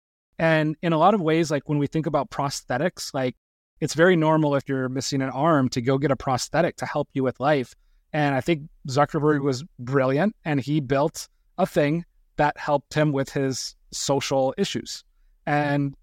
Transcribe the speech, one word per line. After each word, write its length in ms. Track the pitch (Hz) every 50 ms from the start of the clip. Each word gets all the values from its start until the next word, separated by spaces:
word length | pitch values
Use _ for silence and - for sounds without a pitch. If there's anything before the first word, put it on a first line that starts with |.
| _ _ _ _ _ _ _ -
And 380 | 165 165 160 156 156 156 156 -
in 100 | - 170
a 60 | 165 151
lot 160 | 160 190 220
of 60 | 208
ways, 300 | 160 156 156 165 170 143
like, 180 | 156 139 - -
when 100 | 151 147
we 100 | 143 131
think 180 | - 160 143
about 240 | 165 147 - - -
prosthetics, 840 | - - 139 135 - - - - 123 127 156 180 - - - -
like, 220 | - 139 131 127 - _ _ _ _ _ _ _ _ _
it's 140 | 160 143 -
very 200 | 143 165 185 185
normal 400 | 165 156 156 156 156 156 147 143
if 140 | 135 - -
you're 200 | 139 131 131 127
missing 320 | 131 135 123 - 147 135
an 100 | 135 135
arm 380 | 123 131 147 170 160 139 131 120
to 120 | - 131
go 160 | 117 135 135 139
get 140 | 139 147
a 40 | 135
prosthetic 600 | - - 139 131 123 - - - 147 175 143 -
to 100 | - 127
help 220 | - - 147 143 -
you 120 | - 139 131
with 160 | 127 - -
life. 340 | 123 147 156 139 120 - - _ _ _ _ _ _ _
And 220 | - 151 147 143 139
I 60 | 131
think 220 | - - 170 147 143 - - _ - 143
Zuckerberg 540 | 123 143 147 - - 156 139 151 151 143
was 220 | 139 143 131 123 156 - _ -
brilliant, 560 | 123 120 135 143 131 131 135 143 185 214 - _ -
and 160 | 165 147 139
he 200 | 113 135 151 156
built 480 | 139 120 139 135 147 165 - - - - _ _ _ _ _ -
a 80 | 190
thing 380 | - - 170 147 143 156 170 170 - _ _ _ _ _
that 200 | - 151 147 -
helped 380 | - - - 147 143 - _ -
him 180 | 156 151 156
with 180 | 139 135 135 -
his 460 | - 143 139 135 127 - - - - _ _ _
social 600 | - - - - 139 135 - - 143 135 131 135 131
issues. 480 | - 196 - - 120 - - - - - _ _ _ _ _ _ _ _
And 480 | 160 147 147 147 143 143 143 143 139 135 -